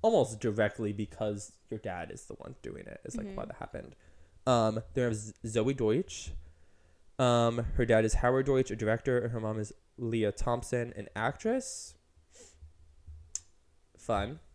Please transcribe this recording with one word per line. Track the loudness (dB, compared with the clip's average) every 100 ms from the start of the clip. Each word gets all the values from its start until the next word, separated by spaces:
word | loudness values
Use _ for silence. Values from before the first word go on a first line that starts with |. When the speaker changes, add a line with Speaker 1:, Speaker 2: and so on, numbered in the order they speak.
Speaker 1:
almost | 6 4 4 0
directly | -2 2 0 0 -4
because | -4 -6 -4 -4 -4 -8 _ _
your | -10
dad | -8 -8 -10
is | -12 -14
the | -14
one | -14 -14
doing | -14 -12 -14
it, | -14 -10
is, | -10
like, | -8
why |
Speaker 2:
Mm-hmm. | -8 -10
Speaker 1:
that | -10
happened. | -10 -10 -14 -18 -20 -20 -20 -6 0
Um, | 4 2 0 -4
there | -2 -2
was | -2 -8 -10 -2
Zoe | 0 0
Deutsch. | 2 2 2 0 -8 -10 -10 -12 -20 -20 _ _ _ -20 2
Um, | 4 6 4 2 0 2
her | 6
dad | 6 6
is | 4
Howard | 4 4 4
Deutsch, | 2 2
a | 0
director, | 0 0 2 2
and | 0
her | -4
mom | -4 -4
is | -6 -10 _ -8
Leah | -2 2 0
Thompson, | 0 0 -2 -2 -2 -2 -8
an | -10 -4
actress. | -4 -2 -2 -2 -4 -12 -14 -18 _ _ _ -20 -20 -20 -20 -20 -20 -20 -20 -20 -14 -16 -16 _ _ _ _ -18
Fun. | 0 0 0 -6 -16